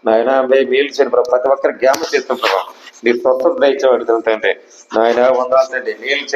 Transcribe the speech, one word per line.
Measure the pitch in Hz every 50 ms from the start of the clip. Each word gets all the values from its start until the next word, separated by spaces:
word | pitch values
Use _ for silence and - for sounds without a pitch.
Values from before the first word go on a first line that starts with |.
| _
నాయన | 113 110 113 113 127 135 135
మే-, | 131 123 131 135 135 120
మేలు | 127 131 143 139 -
చేయను | - 135 120
ప్రభా, | 120 123 113 120
ప్రతి | 123 127 - 135
ఒక్కరికి | 135 135 - 147 - -
జ్ఞాపకం | 117 131 139 160 165 - -
చేస్తాం | 139 127 - 127
ప్రభా, | 117 - 104 98 95 90 - - - - - _ - -
నీ | 117
స్వస్థత | 120 120 117 131 127 127 131 175 175 123
దయచేయబడుతుంది | 135 139 131 135 135 131 123 113 117 113 113 113
తండ్రి. | 110 113 110 107 104 98 92 - - _ - - - _ -
నాయన | 110 113 117 117 120
వందనాలు | 123 127 131 123 127 123 127 131 131 -
తండ్రి, | 131 127 120 110 104 -
మేలు | 113 131 143 143 143 - 139